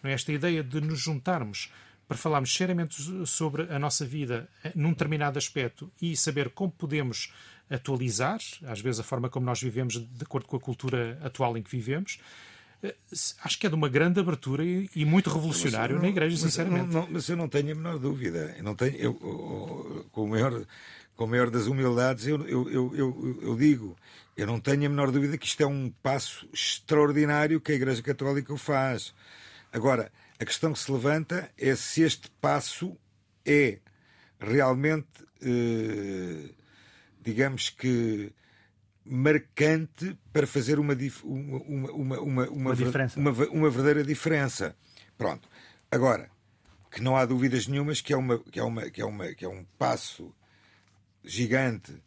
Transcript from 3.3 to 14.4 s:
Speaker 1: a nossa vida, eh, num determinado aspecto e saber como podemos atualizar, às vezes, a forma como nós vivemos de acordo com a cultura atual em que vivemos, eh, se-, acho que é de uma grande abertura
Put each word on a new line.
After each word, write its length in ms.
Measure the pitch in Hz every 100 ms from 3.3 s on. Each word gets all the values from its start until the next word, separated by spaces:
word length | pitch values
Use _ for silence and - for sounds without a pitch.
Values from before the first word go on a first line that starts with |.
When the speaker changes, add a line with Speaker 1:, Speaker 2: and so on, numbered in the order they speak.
| - 156 147 160
Speaker 1:
a 80 | 143
nossa 280 | 143 - 139
vida, 420 | 147 131 120 - _
eh, 80 | 156
num 160 | 170 156
determinado 460 | 156 151 151 147 139
aspecto 540 | - 143 120 - 147 _
e 160 | 170 156
saber 320 | - 147 135
como 240 | - 196
podemos 580 | - 156 151 131 113 - - - - _
atualizar, 720 | 131 - 131 127 110 131 220 - -
às 160 | 139 107
vezes, 200 | 120 113
a 40 |
forma 240 | 113 123 123
como 160 | 131
nós 160 | 123 120
vivemos 340 | 127 113 123 117
de 240 | 117 123
acordo 240 | 151 135 -
com 100 | 131
a 40 |
cultura 580 | - 117 131 127 117 135
atual 360 | 143 - 127 117
em 40 |
que 80 | 101
vivemos, 500 | 127 110 147 196 - - - - - - _
eh, 140 | - - _
se-, 220 | 170 - -
acho 160 | - -
que 80 | 202
é 20 |
de 60 |
uma 140 | 156 147
grande 320 | 131 170 180
abertura 440 | 180 147